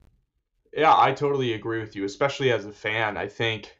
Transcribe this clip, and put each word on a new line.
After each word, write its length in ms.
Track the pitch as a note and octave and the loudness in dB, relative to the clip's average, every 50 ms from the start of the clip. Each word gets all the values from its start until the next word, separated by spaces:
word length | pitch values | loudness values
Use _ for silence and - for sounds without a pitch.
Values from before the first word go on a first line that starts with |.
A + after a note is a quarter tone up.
| _ - _ _ _ _ _ _ _ _ _ _ _ _ - | _ -20 _ _ _ _ _ _ _ _ _ _ _ _ -4
Yeah, 160 | C#3 D3+ D#3 - F2 | 2 4 6 6 6
I 140 | A#2 C3 - | 6 4 4
totally 400 | - C#3+ C#3+ C#3+ C3+ B2+ A#2+ A2 | 0 -2 -2 0 0 0 -2 -2
agree 260 | G#2+ G2+ A2+ A2+ A2+ | -4 -4 -6 -6 -6
with 160 | G#2+ G#2 - | -6 -8 -6
you, 100 | G2 G2 | -6 -6
especially 460 | G2+ - - D3 C#3 - - C#3 B2+ | -6 -2 0 -2 -2 0 0 0 2
as 140 | A#2 G#2 G2+ | 2 0 -2
a 80 | G#2+ G#2 | -8 -14
fan. 440 | - - G#2+ G#2+ A2+ A2+ G#2+ G2+ | -8 -6 -4 -2 -2 -2 -2 -2
I 120 | E2 F#2 G2+ | -4 -6 -6
think, 500 | - - A#2 A2+ A2 G#2 - - - _ | -4 -4 -4 -2 -2 -4 -8 -16 -20 _